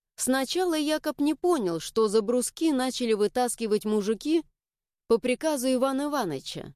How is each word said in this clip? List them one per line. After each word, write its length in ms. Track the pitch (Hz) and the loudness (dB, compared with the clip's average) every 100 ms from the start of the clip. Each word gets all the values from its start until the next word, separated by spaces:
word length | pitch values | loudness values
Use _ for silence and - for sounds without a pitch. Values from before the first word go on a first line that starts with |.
| _ - | _ -6
Сначала 580 | - 262 262 339 370 | 0 0 0 -2 0
Якоб 460 | 311 294 311 311 - | 0 0 -2 -2 -2
не 160 | 294 311 | -2 0
понял, 440 | 359 339 190 165 | 2 2 0 -4
что 280 | - - 220 | -4 0 2
за 140 | 214 | 2
бруски 520 | 208 247 240 - 320 | 2 0 -2 -2 0
начали 400 | 269 254 - 240 | 2 -2 -2 -2
вытаскивать 720 | 214 208 247 247 - 233 208 214 | 2 0 0 -2 -2 0 0 2
мужики 580 | 214 196 220 294 320 - _ _ _ _ _ _ | 0 0 -2 0 0 0 _ _ _ _ _ _
по 120 | 226 | 0
приказу 520 | 247 247 320 294 254 | 2 0 0 0 0
Ивана 340 | 254 269 262 294 | 2 2 0 -2
Иваныча. 680 | 285 202 139 - - - | -2 -2 -4 -8 -12 -12